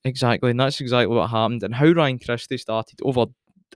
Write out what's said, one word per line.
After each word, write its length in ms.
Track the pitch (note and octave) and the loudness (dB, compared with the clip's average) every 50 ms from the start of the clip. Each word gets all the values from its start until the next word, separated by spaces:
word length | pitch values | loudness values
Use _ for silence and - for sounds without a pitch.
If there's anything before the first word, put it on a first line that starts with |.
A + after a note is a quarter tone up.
| - | -6
Exactly, 480 | C3 B2+ C3 C3 A#2+ A#2 - B2 B2 | -6 -4 0 0 0 0 2 0 0
and 80 | A#2+ A#2+ | 2 2
that's 200 | C3+ C3 - - | 0 0 -2 -4
exactly 320 | C#3 B2 B2 B2 A#2 F#2+ A#2 | -4 0 0 2 2 2 2
what 140 | A#2 E2 A2 | 0 0 0
happened. 340 | A#2 A2 A2+ A2 A#2+ A2+ G2+ | 0 0 0 0 -2 -4 -6
And 100 | F#2+ A#2 | -6 0
how 160 | B2 D3 D#3+ | 4 4 4
Ryan 280 | E3+ E3 D#3 C3+ B2+ A#2+ | 6 4 2 0 -2 -4
Christie 380 | - - A#2+ A#2 - - C#3 | -6 -6 -6 -6 -6 -8 -10
started 420 | B2 - - A2 A2+ A2 - _ - - | -8 -6 -4 -4 -4 -4 -6 _ -6 -4
over, 220 | C#3 B2+ B2 A#2 A2 - _ _ _ _ _ _ _ - | -2 0 2 0 0 -2 _ _ _ _ _ _ _ -16